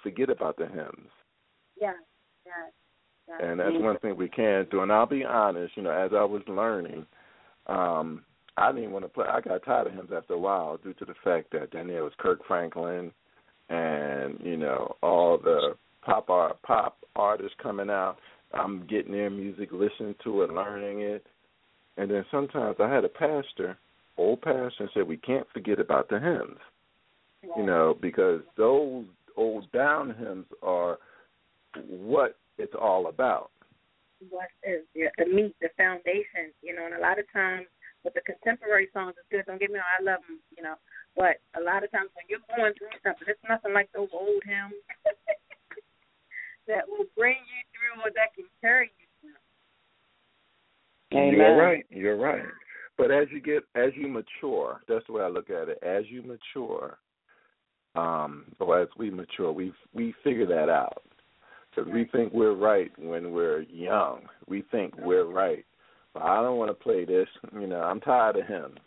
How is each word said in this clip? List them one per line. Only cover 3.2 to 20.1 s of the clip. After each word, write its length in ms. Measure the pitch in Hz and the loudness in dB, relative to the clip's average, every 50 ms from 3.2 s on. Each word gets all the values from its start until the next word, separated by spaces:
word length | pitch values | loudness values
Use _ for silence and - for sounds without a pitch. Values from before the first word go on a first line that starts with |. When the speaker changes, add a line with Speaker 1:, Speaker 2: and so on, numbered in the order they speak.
| _ - | _ -14
Speaker 2:
yeah. 200 | 170 165 90 85 | -8 -6 -4 -4
Speaker 1:
And 80 | 85 87 | -2 -2
that's 120 | 87 98 | -2 -2
Speaker 3:
Mm-hmm. 140 | - 110 107 | 0 0 0
Speaker 1:
one 140 | 110 101 - | 0 -2 -2
thing 180 | - 107 95 | -4 -6 -4
we 120 | 90 92 82 | -4 -6 -6
can 380 | - 131 113 107 98 95 92 80 | -2 0 2 2 2 2 0 0
do. 120 | 101 95 | -2 0
And 100 | 95 101 | 2 4
I'll 140 | 107 110 120 | 4 4 4
be 180 | 123 143 135 131 | 4 0 -4 -2
honest, 520 | 123 123 113 107 101 85 87 87 - - | 0 2 4 4 2 2 -2 -6 -8 -8
you 60 | 107 | -6
know, 80 | 98 87 | -4 -2
as 220 | 78 90 95 95 107 | 0 0 0 2 2
I 100 | 101 104 | 2 2
was 180 | 98 104 101 90 | 2 0 -4 -6
learning, 580 | - 95 98 110 113 107 92 87 - - 78 78 _ _ _ - - _ _ _ _ _ _ - | -6 -4 -2 -2 0 -2 -4 -6 -8 -10 -12 -14 _ _ _ -20 -20 _ _ _ _ _ _ -8
um, 580 | - 92 95 90 87 82 78 80 80 78 - _ _ _ _ _ - - | -4 -2 0 0 0 0 -2 -2 -4 -8 -12 _ _ _ _ _ -6 0
I 140 | 87 98 120 | 2 4 4
didn't 220 | 135 120 110 101 | 2 0 -6 -6
wanna 160 | 95 98 95 - | -6 -8 -8 -8
play. 180 | - 127 98 | -4 -4 -2
I 140 | - 117 120 | 0 0 -2
got 240 | 113 117 - - - | 0 -2 -4 -4 0
tired 240 | 139 123 120 107 92 | 2 2 2 2 0
of 40 | 92 | -6
hymns 160 | 95 90 87 95 | -10 -10 -6 -8
after 180 | 82 - - 90 | -8 -4 -4 -4
a 40 | 85 | -2
while 380 | 90 98 98 92 82 76 78 | 0 0 0 0 0 -4 -6
due 180 | 78 - 95 - | -8 -10 -14 -12
to 100 | - - | -12 -14
the 100 | 87 - - - | -16 -12 -4 0
fact 260 | 95 87 80 - - | 0 0 0 0 -4
that 180 | - 78 76 - | -8 -8 -6 -8
then 160 | - 82 85 90 | -10 -10 -8 -6
there 160 | 87 82 78 | -6 -6 -6
was 80 | 73 - - | -6 -6 -2
Kirk 280 | - - 87 - - | 0 0 0 0 0
Franklin 680 | - 95 87 85 80 - 82 85 85 90 87 87 82 - _ _ _ _ _ _ _ _ _ _ - | -2 -2 -2 -2 -4 -6 -6 -6 -4 -4 -6 -8 -10 -14 _ _ _ _ _ _ _ _ _ _ -6
and, 720 | 82 85 82 80 76 73 71 71 69 69 67 69 - - - | -4 -2 -2 -2 -2 -2 -4 -4 -4 -4 -6 -6 -8 -8 -6
you 120 | 87 82 | -6 -4
know, 380 | 80 76 69 65 65 - - - - | -2 -2 -2 -2 -2 -4 -6 -6 0
all 360 | - 104 98 85 87 85 85 82 | 2 4 6 6 6 6 6 4
the 360 | - 82 80 71 71 73 - _ _ _ _ _ | 4 4 4 4 2 0 -2 _ _ _ _ _
pop 280 | - - 101 - - - | 0 0 0 0 2 2
art, 320 | 90 90 85 - - - | 4 4 4 2 0 -6
pop 360 | - - 117 110 - - - _ - _ - | -2 0 0 2 2 -2 -6 _ -18 _ -2
artists 400 | 104 104 101 107 101 101 95 - - | 0 2 2 2 0 -4 -10 -10 -10
coming 300 | - 107 101 101 98 101 | -8 -6 -6 -4 -4 -2
out. 260 | 101 98 92 95 92 - - - - _ _ - - | -2 -2 -2 -2 -4 -8 -18 -20 -20 _ _ -10 -6
I'm 320 | - 87 95 101 90 87 | -4 -4 -4 -4 -8 -6
getting 240 | 78 107 104 - - | -2 -2 -2 -2 -2
their 180 | 98 101 104 101 | -4 -2 -2 -2
music, 420 | 98 101 98 101 92 101 101 - | -4 -6 -8 -8 -8 -8 -10 -8
listening 420 | - 90 104 104 - - 113 104 | -2 0 0 0 0 -4 -8 -10